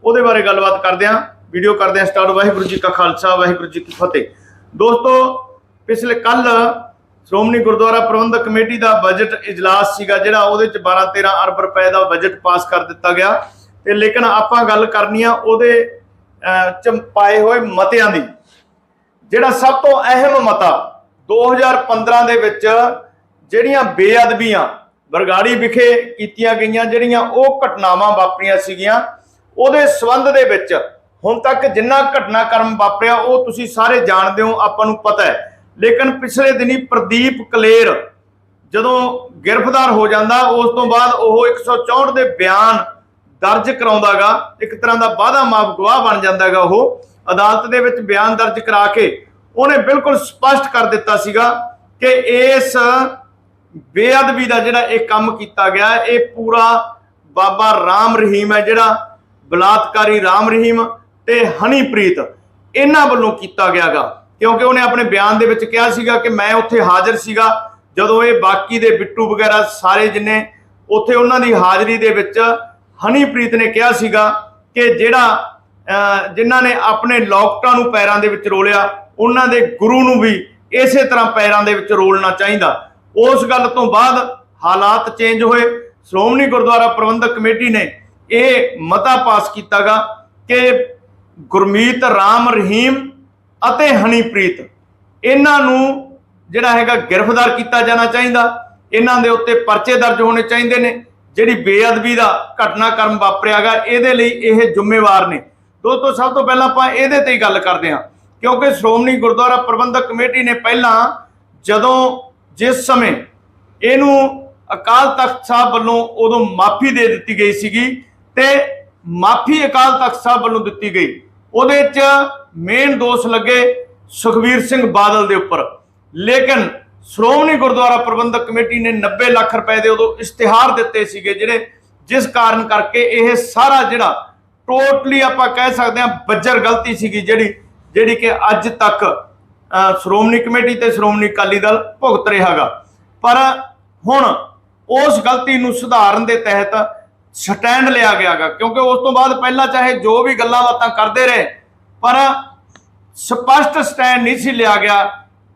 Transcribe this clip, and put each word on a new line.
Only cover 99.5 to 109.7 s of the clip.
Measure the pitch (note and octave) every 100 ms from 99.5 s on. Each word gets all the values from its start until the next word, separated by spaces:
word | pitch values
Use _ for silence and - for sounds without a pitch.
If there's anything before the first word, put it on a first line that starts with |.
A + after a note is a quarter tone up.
ਪਰਚੇ | A#3 A3+ G#3 - B3
ਦਰਜ | A#3+ A3+
ਹੋਣੇ | A3+ A3+
ਚਾਹੀਦੇ | A3+ A#3+ A#3+ A#3+
ਨੇ। | A#3+ A#3 - _ _ F#3+
ਜਿਹੜੀ | A3+ G#3+
ਬੇਅਦਬੀ | E3 G3+ A#3 A3+ A3+ A#3
ਦਾ | G#3+ - - -
ਘਟਨਾਕ੍ਰਮ | G#3+ G#3 A3+ A3+ G#3+ G#3
ਵਾਪਰਿਆ | G3 G3 G#3+ G#3
ਗਾ, | A3
ਇਹਦੇ | A3 A3+ A#3+ C4
ਲਈ | B3+ A#3
ਇਹ | A#3+ A3+ A3 A#3
ਜ਼ਿੰਮੇਵਾਰ | G3+ G#3 A3 G#3 F#3+ F#3
ਨੇ। | D3 - _ _ _
ਦੋਸਤੋ, | A3+ C4 C4+
ਸਭ | A#3+ B3+
ਤੋਂ | C4
ਪਹਿਲਾਂ | B3+ B3+ C4
ਆਪਾਂ | C4 C4
ਇਹਦੇ | B3 C4+ C#4+
ਤੇ | C#4
ਹੀ | A#3+
ਗੱਲ | G#3+ G3
ਕਰਦੇ | F#3 F3 D#3+
ਹਾਂ, | C#3+ - _ _ _
ਕਿਉਂਕਿ | A#3+ B3+ C#4
ਸ਼੍ਰੋਮਣੀ | C4+ A3 A3+ B3+ B3+
ਗੁਰਦੁਆਰਾ | A3+ A#3 B3 B3
ਪ੍ਰਬੰਧਕ | B3